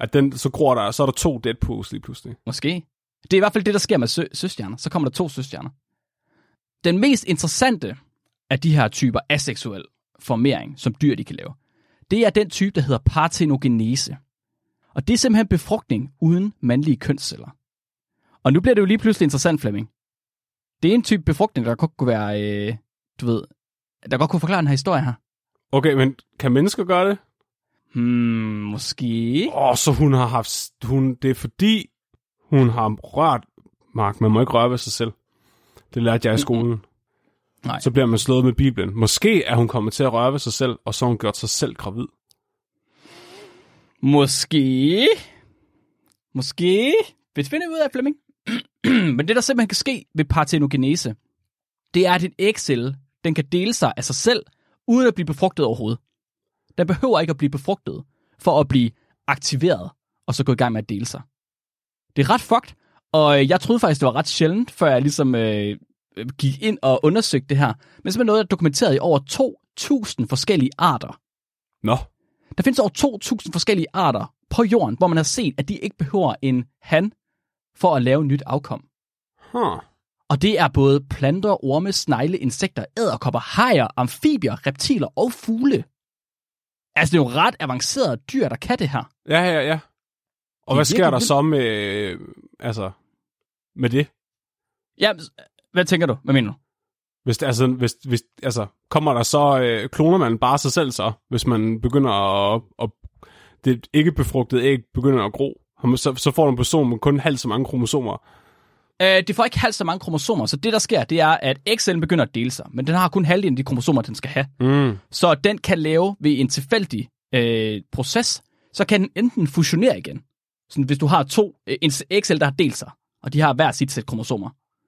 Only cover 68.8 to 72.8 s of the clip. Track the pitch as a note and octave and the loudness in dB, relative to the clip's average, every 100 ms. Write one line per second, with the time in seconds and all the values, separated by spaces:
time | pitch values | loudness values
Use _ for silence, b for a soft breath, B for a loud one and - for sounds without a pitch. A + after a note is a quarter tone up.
68.8 | A3+ C3 F3 C#3+ C3+ - C4+ - _ - | 0 2 2 0 0 -2 -2 -4 _ -14
69.8 | - C#4 G#3 - A2+ C3+ - F#3+ C3 - | -2 -2 -2 -6 -4 -4 0 2 0 0
70.8 | E3+ B2+ - - _ _ _ _ _ _ | 0 0 -6 -16 _ _ _ _ _ _
71.8 | G#2+ B2 - _ b b b - C4 B3 | -2 -2 -2 _ b b b -2 0 2